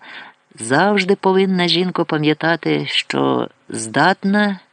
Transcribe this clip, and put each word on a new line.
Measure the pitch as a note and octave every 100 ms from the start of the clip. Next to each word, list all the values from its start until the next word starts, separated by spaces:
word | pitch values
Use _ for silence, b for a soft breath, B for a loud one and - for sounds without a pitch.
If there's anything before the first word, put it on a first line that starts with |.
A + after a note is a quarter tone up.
| B B B - _ -
завжди | A2+ C#3 G3 G3+ F#3 G3+
повинна, | F#3+ F#3+ G3 F#3 F3
жінко, | E3 F3+ F3+ E3
пам'ятати, | D#3 D3+ D3+ D#3+ E3 D#3+ D3 C#3+
що | - - C#3 C3+ B2+ A2+ _ -
здатна, | A2+ A2 A#2+ E3 G3 G3 G#3 G#3 F#3+ -